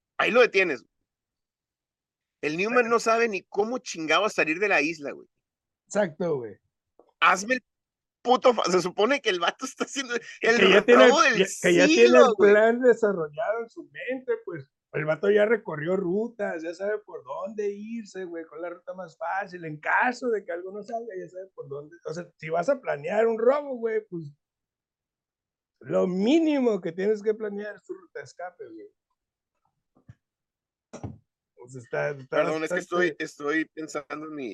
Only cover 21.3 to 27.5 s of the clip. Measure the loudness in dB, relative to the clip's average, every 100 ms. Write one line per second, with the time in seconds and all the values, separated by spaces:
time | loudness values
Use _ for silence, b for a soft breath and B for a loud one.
21.3 | -16 -18 -18 -14 -14 -16 -16 -14 -12 -14
22.3 | _ -6 -4 -2 -4 -4 -8 -6 -4 -2
23.3 | 0 0 0 -4 -8 -6 -6 -8 -12 -12
24.3 | -18 _ _ _ _ _ _ _ _ _
25.3 | _ _ _ _ _ -4 -2 0 0 2
26.3 | 4 2 2 0 0 -4 -4 -2 0 -2
27.3 | -4 -6